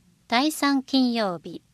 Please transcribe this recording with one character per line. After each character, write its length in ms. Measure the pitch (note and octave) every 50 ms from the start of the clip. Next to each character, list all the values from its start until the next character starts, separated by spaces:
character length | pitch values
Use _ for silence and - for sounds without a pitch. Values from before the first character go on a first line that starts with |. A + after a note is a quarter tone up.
| _ _ _ _ _ -
第 220 | A#3 A#3+ C#4 D#4
三 320 | D4+ - D4 C#4 C#4 C4+ B3+
金 300 | - - C4 B3+ B3 A#3
曜 260 | A#3 G#3+ G3 F3 D#3+
日、 220 | - F3+ E3 - - _